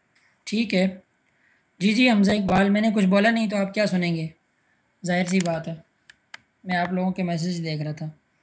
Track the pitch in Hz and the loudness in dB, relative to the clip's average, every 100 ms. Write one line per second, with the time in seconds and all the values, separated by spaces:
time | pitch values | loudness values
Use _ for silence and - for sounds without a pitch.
0 | _ _ _ _ - 214 208 196 190 185 | _ _ _ _ -6 -4 0 0 0 -2
1 | _ _ _ _ _ _ _ - 190 220 | _ _ _ _ _ _ _ -2 0 4
2 | 254 214 196 208 190 185 202 208 220 214 | 4 4 2 2 2 2 4 2 2 2
3 | 185 202 214 226 220 202 196 - 202 185 | 4 4 4 2 -2 -2 -4 -2 0 0
4 | 175 165 160 - _ _ _ _ _ _ | 0 -2 -6 -12 _ _ _ _ _ _
5 | 175 175 175 190 170 160 160 165 _ _ | -4 -2 0 0 0 -4 -8 -12 _ _
6 | _ - _ - _ _ 185 180 180 185 | _ -20 _ -20 _ _ -4 -2 -2 -2
7 | 185 185 180 170 175 175 160 151 151 151 | -2 -2 -2 -2 -4 -4 -4 -6 -6 -8
8 | 156 - _ _ | -10 -12 _ _